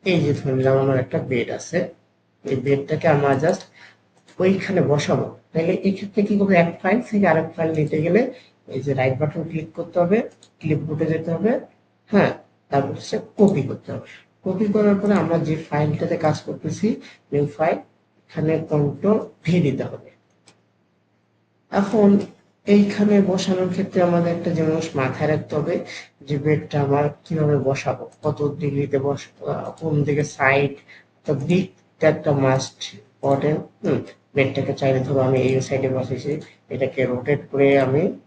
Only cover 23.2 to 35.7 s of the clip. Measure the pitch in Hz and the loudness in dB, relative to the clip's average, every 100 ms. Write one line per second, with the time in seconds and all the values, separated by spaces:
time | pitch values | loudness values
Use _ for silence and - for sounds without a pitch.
23.2 | 180 185 - 185 185 - 190 190 180 175 | 4 0 0 0 0 -2 -2 2 4 4
24.2 | 170 170 - 160 160 160 160 147 147 - | 2 0 -2 0 0 0 -2 -2 -2 -2
25.2 | 151 151 - 156 151 185 - - - _ | 0 0 -2 -4 -2 -4 -6 -14 -18 _
26.2 | 139 147 151 151 - 151 139 143 147 - | -6 -4 0 0 0 -2 0 2 0 -4
27.2 | - 160 151 147 127 135 - 123 117 _ | -6 0 2 2 2 -2 -4 -6 -8 _
28.2 | 151 143 147 - 143 139 139 139 139 139 | -4 -2 -4 -2 -4 -2 -2 0 -2 -4
29.2 | - _ 151 147 - - 160 147 139 143 | -8 _ -8 -6 -8 -8 -2 0 0 0
30.2 | 147 - 135 139 143 139 - - _ _ | -2 0 2 4 0 -4 -20 -20 _ _
31.2 | - 139 139 180 196 _ _ _ 156 156 | -6 -4 0 0 0 _ _ _ 0 2
32.2 | - 139 135 131 - - - - - _ | 0 2 2 2 -2 -12 -16 -16 -20 _
33.2 | 139 139 147 156 - _ 190 131 - - | -2 0 0 -2 -6 _ -2 -2 -4 -18
34.2 | _ 139 135 - - 135 135 131 127 135 | _ -2 0 0 -4 -2 0 0 0 0
35.2 | 127 131 127 131 127 | 2 2 2 0 0